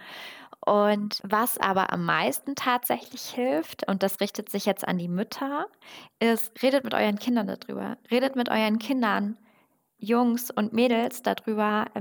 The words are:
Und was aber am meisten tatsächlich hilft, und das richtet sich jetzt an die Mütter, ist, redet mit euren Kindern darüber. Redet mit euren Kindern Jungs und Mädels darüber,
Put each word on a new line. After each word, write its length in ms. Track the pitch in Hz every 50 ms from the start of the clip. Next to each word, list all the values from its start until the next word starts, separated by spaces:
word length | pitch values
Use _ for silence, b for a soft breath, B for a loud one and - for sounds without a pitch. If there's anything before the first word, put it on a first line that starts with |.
| B B B B B B B B B B B _ -
Und 560 | - 208 208 208 208 208 208 208 208 - - -
was 340 | 196 208 208 208 - - -
aber 340 | - 196 190 190 - -
am 120 | - 175 170
meisten 500 | 165 160 156 170 - 285 - - - 277
tatsächlich 760 | - - 254 247 247 - - 247 247 - - - - - -
hilft, 580 | - 247 247 254 277 311 330 - - - - -
und 140 | 196 185 -
das 160 | 196 - -
richtet 300 | 196 202 - - 208 -
sich 160 | - 202 -
jetzt 200 | 208 190 - -
an 120 | - 185 180
die 100 | 175 175
Mütter, 580 | 175 180 233 - - - 277 269 285 294 359 440 _ B B B B B B B B _
ist, 420 | 220 233 226 220 - - _ -
redet 220 | - 269 262 277 269
mit 100 | 226 -
euren 240 | - 214 214 208 202
Kindern 300 | - 247 240 233 208 190
darüber. 480 | 190 - - - - - 196 - - - _ -
Redet 260 | 226 240 254 269 262
mit 140 | 254 240 -
euren 280 | - 220 220 214 214 226
Kindern 580 | - - 277 262 240 208 196 196 202 208 226 b b b b b b b b b b b _ _
Jungs 500 | - 202 233 240 247 240 233 240 - -
und 220 | - - 214 214
Mädels 500 | - 220 240 254 233 226 233 262 - -
darüber, 640 | - 208 196 - - - 214 214 214 214 208 214 214 - - 214